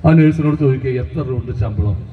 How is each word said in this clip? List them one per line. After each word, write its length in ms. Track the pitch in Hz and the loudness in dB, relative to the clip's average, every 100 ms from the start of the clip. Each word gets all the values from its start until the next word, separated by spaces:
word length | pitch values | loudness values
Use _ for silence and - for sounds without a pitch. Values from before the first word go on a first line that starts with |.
| 160 | 6
ആ 40 | 160 | 6
നേഴ്സിനോട് 380 | 156 156 151 151 | 4 2 -2 0
ചോദിക്കുക, 300 | 143 131 131 123 | 0 0 -2 -4
"എത്ര 160 | - 156 131 | -6 -6 -6
രൂപയുടെ 240 | 127 120 123 | -6 -6 -4
ശമ്പളം?" 360 | 117 101 104 87 - | -4 -2 -2 -4 -8